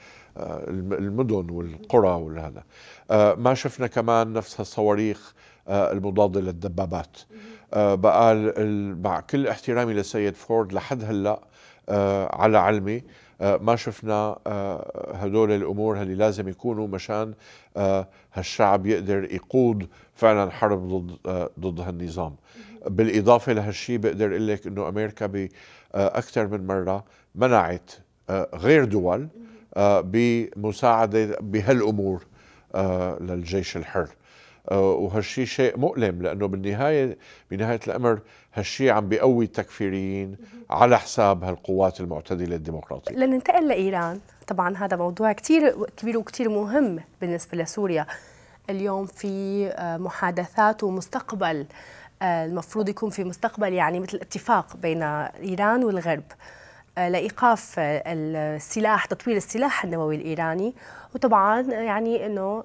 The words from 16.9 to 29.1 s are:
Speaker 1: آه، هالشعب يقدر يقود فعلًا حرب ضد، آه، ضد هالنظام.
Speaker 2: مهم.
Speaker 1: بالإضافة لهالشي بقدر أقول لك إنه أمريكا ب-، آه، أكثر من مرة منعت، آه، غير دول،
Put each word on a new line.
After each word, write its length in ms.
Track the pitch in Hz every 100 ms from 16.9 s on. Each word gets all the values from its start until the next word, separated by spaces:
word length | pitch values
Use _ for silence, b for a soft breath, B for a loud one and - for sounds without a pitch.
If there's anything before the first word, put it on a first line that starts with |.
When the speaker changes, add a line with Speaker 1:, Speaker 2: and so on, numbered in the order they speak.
| 95 - 107 110 107 B B B -
Speaker 1:
آه، 320 | 98 95 95 b b
هالشعب 520 | - 78 - 104 98 95
يقدر 380 | 104 95 98 95
يقود 540 | 92 - 131 123 107 90 b b
فعلًا 360 | - 113 107 98
حرب 380 | - 107 98 92
ضد، 280 | 92 87 80 -
آه، 240 | 92 85 -
ضد 200 | 90 82
هالنظام. 560 | 90 87 87 80 80 71 _ -
Speaker 2:
مهم. 380 | - - - 95
Speaker 1:
بالإضافة 560 | 110 104 101 120 135
لهالشي 460 | 110 104 101 - 120
بقدر 320 | 107 95 107
أقول 180 | 92 110
لك 180 | 104 92
إنه 220 | 98 85
أمريكا 380 | 101 107 98 104
ب-، 220 | 98 95 B B B B
آه، 240 | 101 98 -
أكثر 280 | 123 127 104
من 200 | 101 92
مرة 380 | 95 90 98 98 b b
منعت، 580 | - 127 117 85 87 - - _ _ -
آه، 180 | 95 -
غير 300 | 85 101 156
دول، 340 | 123 101 90